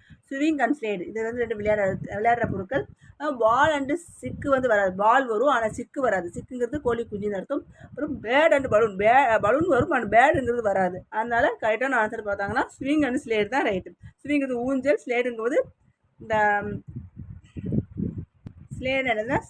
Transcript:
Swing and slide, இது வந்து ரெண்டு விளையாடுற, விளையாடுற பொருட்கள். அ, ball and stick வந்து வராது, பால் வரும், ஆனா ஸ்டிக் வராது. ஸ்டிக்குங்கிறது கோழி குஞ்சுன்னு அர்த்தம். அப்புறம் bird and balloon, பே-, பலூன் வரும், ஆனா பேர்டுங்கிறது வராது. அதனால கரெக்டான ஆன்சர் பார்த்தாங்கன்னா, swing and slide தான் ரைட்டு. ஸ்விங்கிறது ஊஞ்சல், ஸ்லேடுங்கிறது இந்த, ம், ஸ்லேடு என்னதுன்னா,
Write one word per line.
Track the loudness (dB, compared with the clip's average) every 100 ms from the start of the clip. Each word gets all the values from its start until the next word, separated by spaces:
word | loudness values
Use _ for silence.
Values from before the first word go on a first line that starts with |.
| -14 -20 -10
Swing | -2 0 2
and | 0 0
slide, | -4 -4 -6
இது | -6
வந்து | -6 -4 -4
ரெண்டு | -2
விளையாடுற, | 0 0 0 -2 -6
விளையாடுற | -2 0 2 0
பொருட்கள். | -4 -4 -4 -6 -12 -20 -8
அ, | -6 2
ball | 2 4 4
and | 2 -2
stick | -4 -6 -14 -12 -8 0
வந்து | 2 4
வராது, | 4 2 2
பால் | 4 4 4
வரும், | 2 2
ஆனா | 2 0
ஸ்டிக் | -4 -10 -4
வராது. | 0 0 -2
ஸ்டிக்குங்கிறது | -10 -10 -6 -4 -4
கோழி | -2 -2 -4
குஞ்சுன்னு | -6 -4 -4
அர்த்தம். | -4 -6 -8 -18
அப்புறம் | -16 -8 -6 -6
bird | 0 4 4
and | 4 2
balloon, | 2 2 2
பே-, | 4 6 6 4
பலூன் | 2 2 4
வரும், | 2 2
ஆனா | 0 2
பேர்டுங்கிறது | 6 6 4 0 0
வராது. | 0 2 0 -2 -8
அதனால | -6 -2 2 2 0
கரெக்டான | 0 0 0 0 0
ஆன்சர் | -2 -6
பார்த்தாங்கன்னா, | -4 -2 -2 -4 -4
swing | -2 0 2
and | -2 -2
slide | -2 0
தான் | 0 0
ரைட்டு. | -2 -6 -16 -20 -12
ஸ்விங்கிறது | -2 -2 0
ஊஞ்சல், | -2 -2 0 2 0 0
ஸ்லேடுங்கிறது | -2 -2 -2 -2 0 -2 -6 _ _ _ -16
இந்த, | -2 2 2 2
ம், | -2 -8 -10 -14 -14 -16 -16 -18 -18 -10 -4 -2 -2 -4 -8 -8 -14 _ -20 -20 -16 -8
ஸ்லேடு | -4 -2 0
என்னதுன்னா, | -2 -2 -4